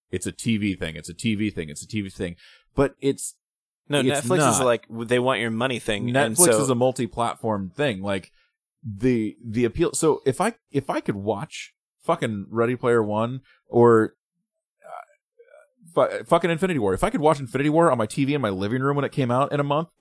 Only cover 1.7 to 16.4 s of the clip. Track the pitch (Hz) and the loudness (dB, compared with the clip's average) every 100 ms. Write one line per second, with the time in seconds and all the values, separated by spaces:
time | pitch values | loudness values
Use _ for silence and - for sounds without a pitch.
1.7 | 73 - 110 98 - 92 85 - - _ | -12 -10 -8 -8 -8 -10 -10 -20 -20 _
2.7 | - 139 - 139 139 - - _ _ _ | -2 -2 -2 -4 -4 -8 -14 _ _ _
3.7 | _ - 143 135 143 120 180 139 107 127 | _ -4 -2 0 -2 0 2 4 4 2
4.7 | 117 - 113 113 123 123 120 113 113 131 | 2 -2 -10 -2 0 2 0 -2 -2 -2
5.7 | 117 - 104 120 127 139 110 175 110 120 | -2 -2 -2 0 0 2 4 6 6 2
6.7 | 120 127 127 117 - 117 - 113 104 95 | 2 0 0 -6 -4 -4 -4 -4 -4 -6
7.7 | - 143 98 101 98 - _ _ _ _ | -4 -2 -2 -4 -6 -8 _ _ _ _
8.7 | _ - 98 127 120 107 - 120 107 117 | _ -14 -2 0 2 -2 -6 -6 0 0
9.7 | 127 165 - 160 - - - 202 - _ | 2 -2 2 2 2 0 0 -2 -4 _
10.7 | 139 - 294 - 101 101 101 151 - - | -6 -4 -6 -4 -6 -4 -4 -6 -14 -16
11.7 | _ _ _ - 165 127 104 95 110 117 | _ _ _ -4 -2 -2 -4 -6 0 0
12.7 | 127 127 117 104 104 117 131 _ _ - | 0 2 2 2 -2 -2 -6 _ _ -2
13.7 | 120 117 113 110 _ _ _ _ _ _ | 6 8 8 4 _ _ _ _ _ _
14.7 | _ - - - _ _ _ _ - _ | _ -18 -18 -18 _ _ _ _ -20 _
15.7 | _ - - - 101 110 170 | _ -6 0 0 0 0 0